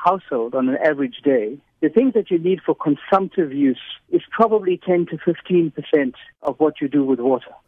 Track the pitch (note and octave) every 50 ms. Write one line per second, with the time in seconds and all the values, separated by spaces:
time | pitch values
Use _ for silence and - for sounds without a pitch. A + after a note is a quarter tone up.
0 | - F3 F#3+ F#3+ - - D3 A#2+ A2+ A#2+ B2+ C3 B2+ C3 C3 - - D#3+ D3+ C#3
1 | - - - - - C#3+ C3+ B2 G#2+ G#2+ C3+ C#3+ _ _ _ - - D3+ - A3+
2 | C4+ C4 - A3+ G3 - F#3 E3+ E3 F3+ F#3+ D#3+ - - D#3 - - D#3 C#3+ -
3 | - - G3+ F#3+ F#3+ F3+ - - E3+ C#3+ C3 C#3+ C#3+ C3+ B2+ - - - - -
4 | _ - - - - - - - A3+ A3 A3 G#3+ G3 F#3 F3+ E3+ - - F3+ F3
5 | F3 - F3 D#3 - F3+ E3 - - - F#3 F3 E3+ D#3 - - C#3+ - - D3+
6 | C#3 B2+ - - - - _ _ - D3 C3 - D#3 D3+ D3 - D3+ C3+ C#3 D3
7 | C#3 C3 C3+ A#2+ A#2+ C3+ C3 A#2+ - - - - _